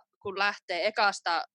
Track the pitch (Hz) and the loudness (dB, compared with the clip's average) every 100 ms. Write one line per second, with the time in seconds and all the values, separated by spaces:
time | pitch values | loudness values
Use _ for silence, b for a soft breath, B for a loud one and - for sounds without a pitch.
0 | - _ 208 190 202 202 - 175 196 220 | -6 _ -8 -2 0 -2 -4 -2 0 2
1 | 202 185 180 165 - | 2 2 0 -2 -2